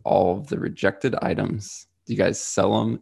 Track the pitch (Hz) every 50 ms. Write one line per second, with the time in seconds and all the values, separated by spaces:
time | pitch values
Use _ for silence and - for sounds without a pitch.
0 | - - - 98 92 90 90 101 - - - - - - 85 - - 95 - -
1 | - 131 - - - - 87 95 101 - - 107 104 - - - - _ _ _
2 | _ - 117 120 92 92 - - - - - 104 98 101 107 110 113 113 117 113